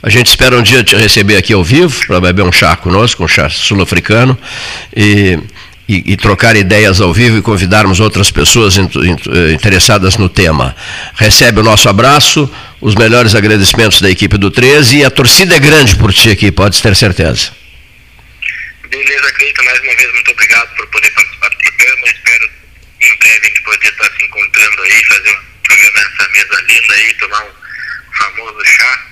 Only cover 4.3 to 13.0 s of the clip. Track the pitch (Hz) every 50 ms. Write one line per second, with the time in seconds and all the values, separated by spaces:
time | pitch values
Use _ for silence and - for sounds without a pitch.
4.3 | 131 - - - - - - - - - - - - - 104 104 104 104 101 92
5.3 | 90 78 - - - - - - - - - - 104 92 - - 107 - - 110
6.3 | 101 - - 117 110 107 98 90 107 104 107 101 95 92 107 90 82 95 123 120
7.3 | 110 107 92 - 107 92 95 90 98 107 95 95 92 87 110 107 - 90 98 -
8.3 | - - 71 - - 123 113 101 92 98 95 87 - - 64 90 87 - - -
9.3 | - 85 87 78 80 76 - 107 95 90 - - 110 104 92 92 87 - 101 90
10.3 | - - 95 82 78 71 60 65 - - - - - - - - - - 107 107
11.3 | 101 - 135 120 110 104 107 113 110 104 - 120 98 98 117 135 143 147 139 -
12.3 | - - 143 135 - - - - - - - 104 104 98